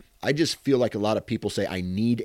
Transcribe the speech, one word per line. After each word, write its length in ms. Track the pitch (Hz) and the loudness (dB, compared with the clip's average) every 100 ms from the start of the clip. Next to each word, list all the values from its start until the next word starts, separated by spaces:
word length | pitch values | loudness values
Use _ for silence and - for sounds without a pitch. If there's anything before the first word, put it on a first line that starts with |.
| - - | -20 -6
I 100 | 113 | -2
just 240 | 143 156 - | 0 0 0
feel 180 | - 131 | 2 2
like 160 | 113 107 | 2 0
a 40 | |
lot 180 | 104 107 | 0 0
of 80 | - | -2
people 240 | 113 104 | -4 -2
say, 160 | - 98 | -2 -2
"I 160 | 92 | -2
need 400 | 90 92 117 117 | -4 0 0 0